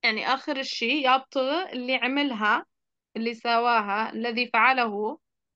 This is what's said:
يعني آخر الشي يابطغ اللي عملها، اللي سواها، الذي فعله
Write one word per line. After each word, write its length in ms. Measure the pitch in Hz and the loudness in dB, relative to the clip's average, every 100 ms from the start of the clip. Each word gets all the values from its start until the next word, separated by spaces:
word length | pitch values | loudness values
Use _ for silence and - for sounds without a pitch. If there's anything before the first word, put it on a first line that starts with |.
يعني 240 | 233 220 - | -2 -2 -2
آخر 300 | 269 - 269 | -2 -2 -4
الشي 420 | 254 - 233 294 | -4 -4 -2 0
يابطغ 680 | 254 262 262 277 262 311 370 | 4 2 2 -2 0 -2 -4
اللي 240 | 254 247 254 | -8 -4 -2
عملها، 680 | 240 277 285 226 214 240 - _ _ _ _ 220 | 0 0 -2 0 0 0 -2 _ _ _ _ -6
اللي 180 | 226 | -6
سواها، 800 | 233 233 233 240 233 202 202 220 | -4 0 2 4 2 2 -2 -2
الذي 360 | 220 240 233 240 | -4 -4 -2 0
فعله 680 | 233 233 262 233 202 214 311 _ _ _ | 4 4 4 0 -2 -4 -6 _ _ _